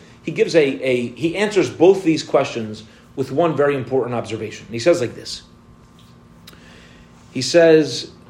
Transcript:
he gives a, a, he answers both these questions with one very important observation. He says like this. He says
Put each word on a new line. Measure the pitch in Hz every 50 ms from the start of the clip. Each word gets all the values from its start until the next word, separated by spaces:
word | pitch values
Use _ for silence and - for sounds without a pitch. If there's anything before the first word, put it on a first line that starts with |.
| - - - - -
he | 170
gives | 151 208 220 190 151
a, | 165 147
a, | 135 135 135 127 131 127 123 120 117
he | 117 - 143 165 170
answers | 190 208 202 202 190 147 120
both | 113 - 165 185 196 190 -
these | 165 160 135 -
questions | - - 143 135 - - 120 110 107 107 104 - - - - - - -
with | 139 127 -
one | 135 143 175 165 147
very | 131 143 143 143
important | 135 123 120 131 131 113 123 123
observation. | 117 - - 110 107 - 107 - - - -
He | 113 117
says | 117 170 170 117
like | 120 104 101
this. | - - - - - - - - - _ - - - - - - - - - - - - - - - - - - - - - - - - - - - - - - - - - -
He | - 131
says | - - 170 165 165 160 156 147 135 - - - - - - -